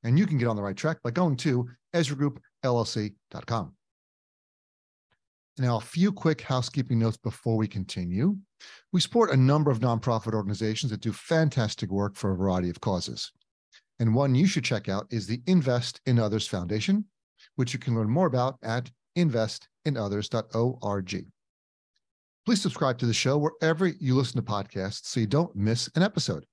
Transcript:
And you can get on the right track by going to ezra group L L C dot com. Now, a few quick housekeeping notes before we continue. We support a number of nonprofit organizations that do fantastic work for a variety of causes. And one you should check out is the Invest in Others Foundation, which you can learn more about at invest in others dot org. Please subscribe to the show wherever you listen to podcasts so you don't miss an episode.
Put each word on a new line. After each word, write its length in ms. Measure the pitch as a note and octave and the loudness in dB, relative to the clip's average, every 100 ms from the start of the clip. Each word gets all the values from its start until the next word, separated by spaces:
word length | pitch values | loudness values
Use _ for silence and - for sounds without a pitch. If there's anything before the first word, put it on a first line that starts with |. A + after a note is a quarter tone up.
| A#2+ | 4
And 120 | C3+ | 2
you 80 | G3+ | 4
can 120 | D3 | 2
get 100 | A#2+ | 0
on 80 | G#2 | 0
the 60 | |
right 160 | G2+ G2 | -4 -4
track 240 | D3+ D#3+ | -4 -4
by 80 | A#2+ | -4
going 240 | A#2+ F3+ B2+ | 0 0 0
to 300 | D#3 B2 B2 - _ | 0 0 -2 -10 _
ezra 220 | E3+ B2+ C#3 | 0 0 0
group 260 | C#3+ - _ _ | -2 -2 _ _
L 140 | C3+ A#2+ | 0 0
L 80 | A2 | 0
C 260 | A#2+ G#2+ - _ | -2 -4 -8 _
dot 160 | - - | -16 -6
com. 280 | A#2 D2 - _ _ _ _ _ _ _ _ _ _ _ _ _ _ _ _ _ - | -4 -4 -14 _ _ _ _ _ _ _ _ _ _ _ _ _ _ _ _ _ -2
Now, 180 | B2+ A#2+ | 0 0
a 60 | |
few 320 | - E3+ G3 | -2 2 2
quick 260 | G3+ E3 D3+ | 4 0 0
housekeeping 600 | - B2+ B2 C#3 B2 A#2 | 0 -2 0 -4 0 2
notes 180 | A2+ A2 | 2 0
before 400 | A2+ - - A2 | -8 -6 -2 0
we 100 | G#2+ | 0
continue. 720 | G2 F#2 - F2 F#2 E3+ G3 - _ - - _ | -2 -6 -6 -4 0 0 -2 -10 _ -20 -20 _
We 80 | F#3 | 0
support 300 | - A#3 G#3 | 2 2 4
a 60 | C3+ | 4
number 320 | B2+ D3 D3 | 4 4 2
of 100 | A#2+ | 2
nonprofit 540 | B2+ A#2 B2+ A2+ A2+ | 0 0 0 -2 0
organizations 580 | A2 G2 G2 G#2+ G#2+ C3+ | -2 -2 -2 -2 -2 -4
that 100 | G#2+ | -4
do 100 | A2+ | -6
fantastic 800 | G#2 - E3 D#3+ C3 G#2+ - G2 | -8 0 2 2 2 -2 -2 -4
work 240 | G2 G2+ - | -2 -2 -2
for 160 | G2+ | -2
a 60 | F2+ | 0
variety 320 | F#2+ F#2 F2+ | 0 0 -2
of 100 | E2+ | -4
causes. 540 | - F#2 - A#1 - _ _ _ _ - _ _ | -4 -4 -4 -10 -12 _ _ _ _ -20 _ _
And 160 | A2+ A#2 | 0 2
one 180 | C#3 | 4
you 140 | B2+ F#3+ | 4 4
should 160 | E3+ | 2
check 240 | A#2 A2 G2+ | -2 -4 -2
out 200 | G2 - | -4 -4
is 180 | A#2 F#2+ | -6 -4
the 140 | B2 B2 | -6 2
Invest 520 | F#3 C3 A#2+ B2 - - | 2 4 0 -2 -6 2
in 140 | A#2+ | 2
Others 280 | G#2+ G#2+ - | 4 0 -2
Foundation, 560 | G2+ F2 G#2+ F#3 G3+ G#3 _ _ _ - - | -4 -2 -2 2 0 0 _ _ _ -14 -4
which 160 | B2 | -2
you 60 | B2 | -2
can 160 | C3 A2+ | -2 0
learn 140 | G#2+ | 2
more 180 | C#3 F3+ | 2 2
about 300 | B2+ B2+ C3 | 2 0 -2
at 260 | A2 A#2+ B2 _ _ - | -4 -4 -6 _ _ 0
invest 520 | E3+ A#2 A2 - - _ | 2 2 0 -4 -16 _
in 140 | D#3 C3 | -4 -2
others 320 | G#2 G2+ G#2+ | -2 -2 -2
dot 160 | A#2 G#2+ | -4 -2
org. 720 | A2+ A#2+ B2 G#2 G2+ F#2 F#2 - _ _ _ _ _ _ _ _ _ _ _ - | 0 0 -2 -4 -4 -4 -8 -10 _ _ _ _ _ _ _ _ _ _ _ 0
Please 160 | A3+ | 0
subscribe 360 | F#3 - C3+ A#2+ | 0 0 -2 0
to 60 | A#2+ | 0
the 80 | |
show 240 | A2 C3 C#3+ | 2 2 2
wherever 480 | D3+ - D#3+ E3 F#3 | 0 0 0 2 0
you 280 | - C3 B2+ | 0 0 2
listen 200 | B2+ - | 2 -4
to 140 | G2+ | -2
podcasts 560 | G2+ G2 G2 F#2+ - - | -4 -4 -6 -6 -8 -6
so 140 | B2 | -2
you 80 | G#2+ | 0
don't 260 | C#3 E3+ G#2 | 2 0 0
miss 340 | G#2 A#2 - - | 0 0 -2 0
an 80 | |
episode. 420 | G3 F3+ - D#2+ - | 0 0 -4 -6 -8